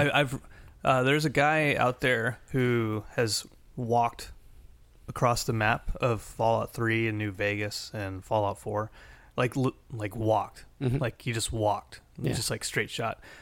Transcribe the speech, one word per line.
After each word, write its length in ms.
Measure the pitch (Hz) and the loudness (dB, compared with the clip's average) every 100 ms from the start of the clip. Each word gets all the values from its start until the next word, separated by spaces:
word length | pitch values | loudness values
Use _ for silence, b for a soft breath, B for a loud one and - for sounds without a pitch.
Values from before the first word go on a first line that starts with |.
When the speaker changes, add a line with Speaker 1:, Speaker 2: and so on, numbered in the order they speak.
| 143 | 4
Speaker 1:
I, 60 | 139 | 2
I've, 200 | 139 139 - B B - | 0 -4 -10 B B -2
uh, 180 | - 131 | 2 4
there's 220 | 131 151 | 4 2
a 60 | 156 | 2
guy 440 | 135 147 156 147 | 2 4 4 2
out 260 | - 127 127 | 2 2 2
there 380 | 131 120 117 117 - | 2 2 0 -4 -4
who 520 | 131 123 120 110 107 - - | 0 2 2 0 -2 -4 -2
has 300 | 113 104 - - - - | 0 -2 -6 -16 -16 -8
walked 560 | 120 117 117 - - - - - - - - - - | 0 2 2 -2 -14 -16 -20 -20 -20 -20 -20 -18 -12
across 360 | - 123 117 | 0 2 2
the 80 | - | 0
map 380 | 113 107 117 - - | 0 2 2 -2 0
of 220 | 127 107 | 0 0
Fallout 500 | - - 113 113 110 | -4 0 2 2 0
Three 360 | - 113 113 113 | -2 0 2 0
and 100 | 107 | -2
New 140 | 107 | -4
Vegas 580 | 95 101 104 104 - - | -2 -2 -2 -4 -6 -8
and 320 | 107 98 95 | -8 -8 -8
Fallout 340 | - 110 101 98 | -2 2 2 -2
Four, 320 | 113 104 110 B B B B - | -4 -4 -4 B B B B -2
like, 200 | 123 139 | 0 2
l-, 180 | 127 - - | 0 -2 -10
like, 220 | 120 107 | -8 -8
walked, 500 | 117 110 107 98 - - - | -2 2 2 0 -10 -20 -4
Speaker 2:
Mm-hmm. 180 | 127 135 | -2 0
Speaker 1:
like, 220 | 117 - | -2 -4
he 100 | - | -6
just 200 | 113 - | -4 -4
walked, 480 | 117 104 101 - - - - | 0 0 0 -4 -20 -20 -6
Speaker 2:
Yeah. 120 | - | -2
Speaker 1:
just, 180 | - - | -2 -2
like, 120 | 113 | -4
straight 280 | - - 104 | -4 -2 -2
shot. 280 | - 113 - B B | -4 -6 -6 B B